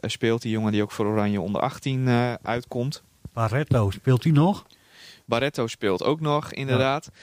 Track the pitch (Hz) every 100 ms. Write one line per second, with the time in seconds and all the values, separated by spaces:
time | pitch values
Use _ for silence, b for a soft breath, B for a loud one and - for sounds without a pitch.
0 | 107 - 117 113 117 110 110 104 104 -
1 | 107 107 104 101 87 98 135 - 139 131
2 | 127 120 123 117 - 120 - 123 131 -
3 | _ _ - - 113 123 151 127 101 -
4 | - 127 165 147 165 202 - B B B
5 | B B - 117 139 - 117 - 104 92
6 | - 156 156 147 - - 135 127 131 143
7 | - B